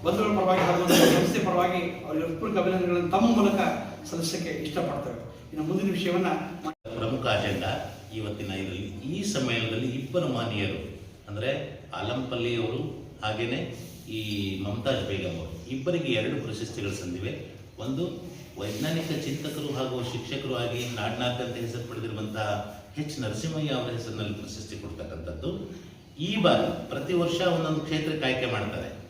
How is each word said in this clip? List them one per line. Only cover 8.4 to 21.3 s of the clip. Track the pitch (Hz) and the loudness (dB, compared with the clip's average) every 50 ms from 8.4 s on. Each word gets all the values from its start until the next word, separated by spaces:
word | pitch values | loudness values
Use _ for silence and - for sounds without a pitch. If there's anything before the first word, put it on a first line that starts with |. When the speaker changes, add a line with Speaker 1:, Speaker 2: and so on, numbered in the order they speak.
| 113 98 | -4 -4
Speaker 2:
ಇದರಲ್ಲಿ, | 95 95 95 92 90 92 107 - | -4 -4 -4 -4 -4 -6 -6 -6
ಈ | - 107 - 143 165 196 196 | -8 -8 -6 -4 -2 -2 0
ಸಮ್ಮೇಳನದಲ್ಲಿ | - - 135 123 120 117 113 110 110 110 110 127 131 | 0 0 0 2 2 2 0 0 0 0 0 0 0
ಇಬ್ಬರು | 123 135 135 - - 175 165 143 | -2 -2 -4 0 0 2 2 2
ಮಾನ್ಯರು | 123 117 117 107 104 101 98 95 90 85 - - - - - - - - - - | 0 0 0 0 0 0 0 0 -2 -4 -6 -8 -10 -12 -14 -16 -18 -18 -12 -10
ಅಂದ್ರೆ | 101 107 120 131 - - - - - - - - - | -6 -2 0 0 0 -2 -2 -8 -10 -12 -14 -10 -8
ಆಲಂಪಲ್ಲಿ | 87 95 110 123 131 131 123 123 117 117 120 120 | -6 -4 -2 -2 -2 -2 -2 -2 0 0 0 2
ಅವರು | 113 113 113 - - - - - - - - - - - | 2 0 0 0 -2 -2 -4 -6 -8 -12 -14 -12 -6 -2
ಹಾಗೇನೆ | 107 110 107 117 117 - - - - - - - - - - - - | -2 0 0 0 0 0 -2 -2 -4 -6 -10 -12 -12 -14 -14 -12 -8
ಈ | 110 110 107 104 104 101 98 98 95 92 | -6 -6 -4 -2 -2 -2 0 -2 -2 -2
ಮಮತಾಜ್ | 98 101 104 117 - 139 120 - - 101 | -2 -2 -2 0 0 2 2 2 0 -2
ಬೇಗಂ | 98 92 90 87 82 82 | -2 -2 -2 -2 -4 -4
ಅವರು | 80 - - - - - | -6 -8 -8 -10 -8 -6
ಇಬ್ಬರಿಗೆ | 135 131 127 175 175 170 - 135 120 | -4 -2 0 0 0 2 2 2 2
ಎರಡು | 107 113 - 104 104 | 2 2 0 -2 -2
ಪ್ರಶಸ್ತಿಗಳು | - 113 107 - 117 - - 113 101 98 | -4 -4 -4 -6 -6 -6 -6 -4 -2 -2
ಸಂದಿವೆ. | 92 - 92 90 87 90 98 123 147 - - - - - - - - - | -2 -4 -4 -6 -6 -4 -4 -4 -4 -6 -8 -12 -14 -16 -16 -18 -12 -8
ಒಂದು | 107 123 135 139 175 - - - - - - - - - - - | -4 -2 0 0 0 -2 -2 -6 -10 -12 -12 -14 -14 -14 -8 -6
ವೈಜ್ಞಾನಿಕ | 101 107 107 - - 156 165 165 143 - | -4 -4 -2 0 0 2 2 0 0 0
ಚಿಂತಕರು | 156 143 - 135 139 - - 147 - - 147 147 127 | -2 -2 -2 -2 -4 -2 -4 -4 -4 -4 -4 -2 -2
ಹಾಗೂ | 131 131 127 127 123 117 - | -2 -2 -2 -2 -2 -2 -2
ಶಿಕ್ಷಕರು | - 117 - - - - - 131 127 120 | -4 -4 -4 -4 -4 -4 -2 -2 0 0
ಆಗಿ | 117 - 104 120 120 117 117 | 0 0 0 -2 -2 -2 -2
ನಾಡಿನಾದ್ಯಂತ | 110 104 110 - - 123 123 | -2 -2 -2 0 0 0 0